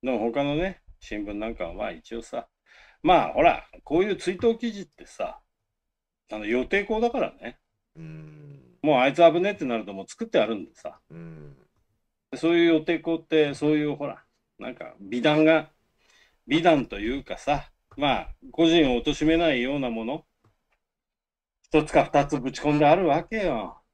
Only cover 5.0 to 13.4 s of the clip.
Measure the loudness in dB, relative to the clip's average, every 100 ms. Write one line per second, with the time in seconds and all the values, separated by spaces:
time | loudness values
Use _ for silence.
5 | -20 -12 -12 -12 _ _ _ _ _ _
6 | _ _ _ -12 -4 -4 0 -2 -2 -2
7 | -2 -2 -6 _ -18 -18 _ _ _ -20
8 | -18 -18 -20 -20 -20 -20 _ _ 0 2
9 | 2 6 6 6 -2 -4 -4 -6 -6 -12
10 | -14 -12 -2 0 0 -4 -10 _ -18 -18
11 | _ -20 -18 -18 -20 -20 _ _ _ _
12 | _ _ _ -4 0 4 4 4 2 -4
13 | -2 -6 0 2